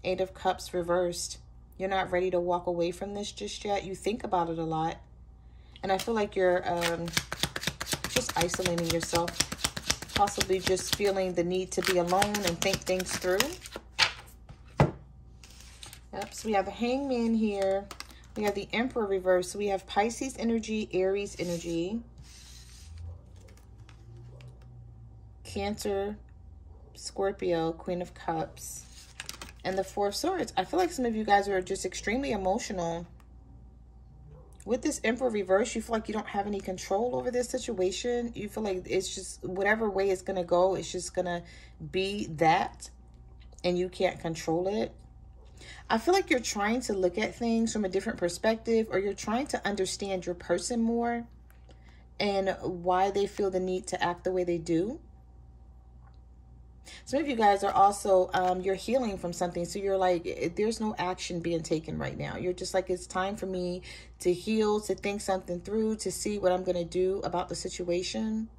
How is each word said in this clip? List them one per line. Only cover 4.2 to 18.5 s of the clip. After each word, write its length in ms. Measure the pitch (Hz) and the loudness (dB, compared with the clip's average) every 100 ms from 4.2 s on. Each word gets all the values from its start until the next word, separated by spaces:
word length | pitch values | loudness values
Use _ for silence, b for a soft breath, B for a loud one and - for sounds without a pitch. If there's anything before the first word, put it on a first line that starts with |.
about 240 | 220 185 165 | 0 0 2
it 100 | 165 | -2
a 60 | |
lot. 320 | 160 160 160 - - - - - B B B B | -2 0 -2 -4 -14 -20 -20 -20 B B B B
And 100 | 190 | 0
I 60 | 190 | 0
feel 160 | 208 | 2
like 200 | 226 208 | 0 0
you're, 320 | 196 185 180 180 | 4 4 4 2
um, 400 | 175 170 170 170 - - - - - - - - - - | 0 0 -2 -2 -2 -4 -6 -6 -4 -6 -6 -6 -4 0
just 240 | - 165 - | 0 0 2
isolating 520 | 175 - 180 170 165 | 2 2 0 0 2
yourself. 400 | 165 165 - 175 - - - - - - - - | 0 2 2 2 -4 -8 -6 -6 -6 -4 -4 -2
Possibly 440 | - 202 - 190 190 | 2 2 2 0 0
just 380 | 180 185 - - | 2 0 0 0
feeling 380 | 202 196 185 | 2 2 0
the 100 | 180 | 0
need 260 | 175 185 185 | 0 0 -2
to 100 | - | -2
be 160 | 185 185 | 2 2
alone 260 | 170 185 | 4 2
and 340 | 202 208 190 170 | 2 0 -2 0
think 160 | 196 185 | 0 0
things 360 | - 185 185 | 0 -2 -2
through. 240 | - 180 185 269 359 - - - - - - - - - - - - - - - - - - B B B B B B - | -2 0 2 2 -2 -12 -14 -14 0 0 0 -16 -20 -20 -20 -20 2 2 2 -16 -20 -20 -20 B B B B B B -12
Yep, 180 | 190 214 | -8 -8
so 160 | - 220 | -6 2
we 60 | |
have 100 | 202 | 2
the 60 | 190 | 2
Hangman 640 | 190 240 262 277 247 233 | 0 0 0 0 2 4
here. 520 | 226 220 202 190 196 - - B B B - | 4 2 2 2 2 -2 -14 B B B -2
We 60 | |
have 120 | 208 | 0